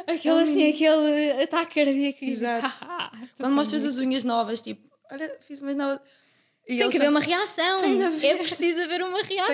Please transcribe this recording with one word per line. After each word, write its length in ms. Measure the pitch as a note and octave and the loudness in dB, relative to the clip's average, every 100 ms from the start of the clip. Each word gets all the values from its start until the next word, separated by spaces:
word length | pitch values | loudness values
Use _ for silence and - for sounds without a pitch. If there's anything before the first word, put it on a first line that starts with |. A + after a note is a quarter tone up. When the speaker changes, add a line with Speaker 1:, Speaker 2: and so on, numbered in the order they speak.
| F4 | -6
Speaker 1:
Aquele, 220 | E4+ D4+ | -2 2
Speaker 2:
É 40 | |
o 40 | E4 | 2
Speaker 1:
assim, 160 | D#4+ | 4
Speaker 2:
mínimo. 200 | D4 D4+ | 4 2
Speaker 1:
aquele 680 | D4+ D#4 D#4 D4+ D4 D4+ B3+ | 4 4 4 4 2 0 0
ataque 420 | E4 E4 E4+ D#4 | -2 -2 -2 0
cardíaco 400 | C#4+ C#4 C#4+ C4+ | 2 2 -2 -4
e 60 | C4 | -6
Speaker 2:
Exato. 360 | A3+ A#3+ A#3 C4 - D4 | -4 -2 -2 -4 -6 -12
Speaker 1:
"Ah, 220 | F4 - | -10 -10
tô 60 | A3 | -12
Speaker 2:
Quando 120 | B3 - | -18 -6
Speaker 1:
tão 120 | B3+ | 0
Speaker 2:
mostras 300 | C#4 D4+ D4+ | 0 0 -2
Speaker 1:
bonita." 180 | D4 B3+ | -2 -2
Speaker 2:
as 60 | C4 | -2
unhas 160 | C4 | -2
novas, 360 | A#3+ A#3 A3 A3+ | 0 0 -2 -4
tipo, 280 | A3 G#3 _ _ _ | -8 -14 _ _ _
"Olha, 260 | C#4 D#4 - | -12 -12 -12
fiz 200 | - C#4 | -16 -12
umas 140 | C#4 | -6
novas." 240 | C#4+ C#4 C#4 - _ _ _ _ _ - | -2 -2 -4 -8 _ _ _ _ _ -6
E 0 | |
Speaker 1:
Tem 120 | B3 | 0
Speaker 2:
eles 80 | A#3+ | 2
Speaker 1:
que 40 | C#4 | 4
haver 80 | D4 | 4
Speaker 2:
são 60 | |
Speaker 1:
uma 60 | D4 | 4
reação. 600 | D4 F4 G#4 - E4+ F#4+ | 2 0 -2 0 0 2
Speaker 2:
Tem 180 | D#4+ F#4+ | 2 4
de 60 | |
haver. 320 | F#4 D#4 C#4 F#4 | 2 2 2 2
Speaker 1:
É 20 | |
preciso 420 | D#4+ E4+ E4+ E4 | 0 0 0 0
haver 220 | E4 F4 | -2 -2
uma 200 | F#4 F#4+ | -2 -4
reação. 220 | - F#4+ F#4+ | -4 -2 0